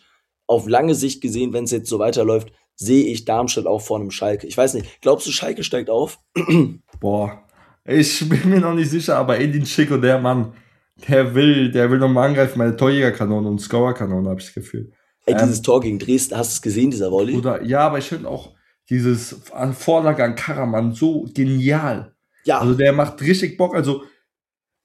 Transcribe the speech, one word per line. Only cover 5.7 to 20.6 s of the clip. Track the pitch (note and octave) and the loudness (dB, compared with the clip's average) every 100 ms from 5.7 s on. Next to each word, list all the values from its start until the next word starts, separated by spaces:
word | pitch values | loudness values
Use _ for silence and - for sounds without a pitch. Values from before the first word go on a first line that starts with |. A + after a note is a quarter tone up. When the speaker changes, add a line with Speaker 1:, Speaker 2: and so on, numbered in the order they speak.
| B2+ - | -4 -2
Speaker 1:
auf? | A2+ D3+ - _ F3 | -2 -2 -8 _ -6
<clears throat> | E3+ E3 C3 - _ - | 2 4 2 -2 _ -6
Speaker 2:
Boah, | G#2 G#2 G#2 - _ _ _ _ - | -2 -2 -4 -8 _ _ _ _ 0
ich | D3 D3+ - D#3 | 2 2 0 0
bin | C#3+ F3+ | 0 2
mir | F#3+ | 2
noch | E3+ | 2
nicht | E3 D3+ | 0 -2
sicher, | E3 D#3+ C3+ | -2 0 0
aber | B2+ A#2 | 0 0
Edin | D3 D3 C3+ | 0 -2 -2
Dzeko, | - D3 C3+ | 0 2 2
der | B2 C3 | 2 2
Mann, | B2 B2+ A2+ - _ _ _ _ - | 2 0 -2 -8 _ _ _ _ 2
der | C3+ B2+ B2 | 2 4 4
will, | D3 C#3 B2+ | 4 4 2
der | B2 A#2+ | 2 2
will | C3 | 4
noch | C3+ | 4
mal | B2+ C3+ | 4 2
angreifen, | C#3+ C3 B2 | 2 2 2
meine | A#2 A2+ | 0 2
Torjägerkanone | C3+ C#3 B2+ G#2 G#2 G#2+ G#2+ | 2 4 0 0 -2 -2 -2
und | G#2 | -4
Scorerkanone, | - A#2 B2 A#2+ G2+ F#2 F#2+ | -2 0 0 -2 -4 -2 -2
hab | F#2 | -6
ich | - | -10
das | - | -16
Gefühl. | - A2+ A2 _ _ _ - | -12 -12 -14 _ _ _ -2
Speaker 1:
Ey, | A2 | 2
Speaker 2:
Ähm, | |
Speaker 1:
dieses | B2 A2+ | 2 0
Tor | A#2 A#2+ | 2 0
gegen | A2+ G2+ | 0 -6
Dresden, | G#2+ B2+ - A2+ | 0 0 -2 -4
hast | A2+ - | -6 -6
du's | |
gesehen, | A2 G#2 C3 | -4 -2 -2
dieser | A#2 F#2+ | -2 -2
Volley? | F#2+ G#2+ C3 | 0 0 -2
Speaker 2:
Oder, | B2 A2+ | -2 -4
ja, | A2+ C#3 | -2 0
aber | D3+ D3 | 2 0
ich | C3+ | -6
find | D#3+ - | -10 -8
auch | C3+ - _ _ _ - | -10 -14 _ _ _ -4
dieses | B2+ B2 A#2 - - - | 0 2 0 -4 -16 -16
an | B2+ C3 | -6 -6
Vorlage | C3 - E3 D#3 D3 | -4 0 2 2 2
an | A#2+ A#2 | 0 -2
Karaman | - D3 | -6 -6